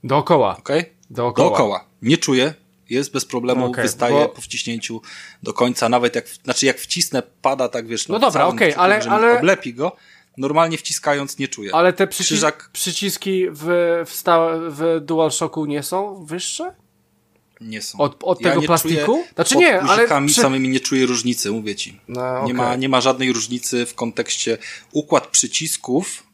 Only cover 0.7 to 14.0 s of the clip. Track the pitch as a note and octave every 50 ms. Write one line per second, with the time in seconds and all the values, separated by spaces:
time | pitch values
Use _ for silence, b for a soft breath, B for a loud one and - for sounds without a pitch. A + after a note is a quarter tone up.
0.7 | C#3 E3 F3 - _ _ _ _ A2+ A#2 A#2+ A#2+ A#2 - C3 F3+ G#2+ - A#2+ G#2
1.7 | - - - _ _ _ - A2+ D3+ D#3 - - C3+ B2+ B2+ D#3 D#3 _ _ _
2.7 | _ _ _ _ A2+ C3 C#3+ - - C3+ - _ - B2 A#2 B2 B2 B2 B2+ B2
3.7 | B2 B2+ A#2 A#2 - - B2 B2 C#3 C#3+ D3 - - - - - - - - A#2+
4.7 | A#2 A2+ - - A2+ A2+ B B B B B B B B - - - - B2 B2
5.7 | A#2+ - B2 A#2 B2 B2 A#2+ A#2+ A#2 A#2 - - - - _ C3+ - - - C4+
6.7 | - - - - - F3+ - - - B2+ A#2+ - _ _ - C#3 C#3 C3 B2+ A#2+
7.7 | - B2 A2+ A2+ A#2 A2 - - B2 G#3+ C4 B3 - - C#3+ F3 F#3 A3+ G#3 D#3+
8.7 | C#3+ D#3+ F3+ F#3+ G#3 G#3+ G#3+ A3 G3+ G#3+ A3+ A#3 A#3+ B3 - F3 G3 - - B2
9.7 | A#2 A#2+ D3 F3+ - b b b b b b b b - C3 C#3 D3 D#3+ E3 E3
10.7 | E3 D3+ - - - - - D3+ D3 C#3+ C#3 C3+ - - C#3 C3 - - G2+ G2+
11.7 | - D#3+ F3 F#3 F3 - G3 F#3+ - - F3+ - D#3 D3+ D#3 D3+ - - - _
12.7 | _ - - F#3 E3+ - G3+ G3 - - - G3 F#3+ F#3 F#3 F3 D#3 C#3+ D3+ E3+
13.7 | F3 F3 F3 E3+ E3+ E3+